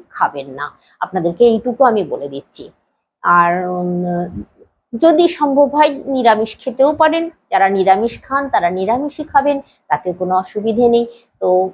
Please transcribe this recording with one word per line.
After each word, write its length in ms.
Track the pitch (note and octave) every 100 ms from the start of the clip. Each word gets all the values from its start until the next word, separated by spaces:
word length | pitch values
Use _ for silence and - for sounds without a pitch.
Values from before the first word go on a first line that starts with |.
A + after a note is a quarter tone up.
| -
খাবেন 380 | - E3+ C#3+ C3+
না, 160 | C3+ D3 - _ _
আপনাদেরকে 420 | - F#3 E3+ F3
এইটুকু 380 | A#3+ A3 B3 A#3
আমি 180 | C4 A3
বলে 240 | D#3+ B2+ C#3
দিচ্ছি। 360 | C#3 - - A#2 _ _ _ _ _
আর, 280 | F3 F3 F3 F3+ F3+
উম, 240 | F3+ F3+ F3 F3 F3 F3 G3 - _ _ _ _
যদি 320 | A#3 E4 F4 E4+
সম্ভব 400 | - D4 C#4 C#4+
হয় 180 | C#4+ D4+ C4+ -
নিরামিষ 440 | C4+ A#3 G#3+ A3 -
খেতেও 320 | C4 A#3+ C#4
পারেন, 300 | D4+ D#4 E4 E4 - _
যারা 180 | F#3+ F#3+
নিরামিষ 460 | G3 F#3 F#3+ A#3 -
খান 200 | - C#4 C#4
তারা 180 | A3 F3
নিরামিষই 540 | F#3 F#3 B3 D4 -
খাবেন, 320 | D4+ C#4 C#4 C#4 - _ _
তাতে 220 | - F#3
কোনো 200 | F3+ F3+ F#3
অসুবিধে 480 | F#3+ G#3+ A3 G#3+ A#3+
নেই। 160 | A#3 A#3 - _ _
তো 100 | F#3 F#3 F#3+